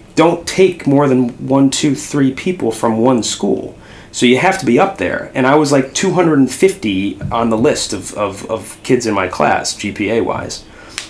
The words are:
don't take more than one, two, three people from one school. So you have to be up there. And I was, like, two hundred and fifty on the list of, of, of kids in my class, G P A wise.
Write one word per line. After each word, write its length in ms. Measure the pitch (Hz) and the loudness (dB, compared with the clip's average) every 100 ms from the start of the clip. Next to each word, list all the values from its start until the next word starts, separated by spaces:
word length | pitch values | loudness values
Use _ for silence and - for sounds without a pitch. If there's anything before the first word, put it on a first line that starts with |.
| - - | -8 0
don't 320 | 165 170 - | 2 0 -2
take 400 | - 185 - - | 2 2 2 2
more 200 | 139 143 | 2 4
than 220 | 127 123 - 135 | 2 0 -2 0
one, 220 | 135 139 | 2 2
two, 240 | - 151 | 2 -2
three 380 | 131 - 147 135 | -2 -4 0 0
people 380 | 127 - 180 117 | 0 -4 -2 -2
from 260 | 113 120 113 | -2 0 2
one 240 | 123 127 | 2 2
school. 560 | 101 - 202 - - - - - - | 0 -4 -2 -2 -4 -14 -20 -20 -16
So 140 | - 123 | 0 2
you 140 | 127 | 4
have 180 | 180 185 | 2 0
to 80 | - | 2
be 140 | 123 | 2
up 180 | 190 - | 2 0
there. 340 | 87 - - - | -4 -4 -6 -2
And 100 | 131 | 2
I 80 | |
was, 180 | 151 147 | 4 4
like, 220 | 139 131 | 2 0
two 200 | - 190 | -2 0
hundred 260 | 165 170 147 | 2 4 4
and 120 | 127 | 2
fifty 720 | - 190 185 - 95 101 - - | 4 2 2 -4 -2 -2 -4 -4
on 200 | 117 117 | -2 0
the 60 | 110 | 2
list 360 | 139 - - | 2 0 -4
of, 180 | 101 - - | -6 -8 -6
of, 340 | 104 95 - | -6 -6 -8
of 260 | 113 - - | -8 -8 -10
kids 240 | - 127 113 | -2 0 0
in 80 | |
my 140 | 101 92 | -2 -2
class, 480 | - 143 107 - - | 0 0 0 -2 -6
G 160 | 104 | -6
P 180 | - 98 | -4 -2
A 120 | 117 | 0
wise. 420 | - - - - - - - - - | 0 -4 -6 -12 -16 -20 -18 -14 -12